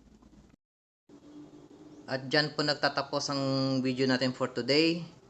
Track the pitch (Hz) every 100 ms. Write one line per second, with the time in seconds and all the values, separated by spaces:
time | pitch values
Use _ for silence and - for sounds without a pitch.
0 | - - - - - - _ _ _ _
1 | _ - - - - - - - - -
2 | - 131 131 151 147 151 147 143 147 151
3 | 135 147 - 139 135 135 135 131 127 127
4 | 135 127 131 127 127 - 117 143 165 170
5 | 165 - -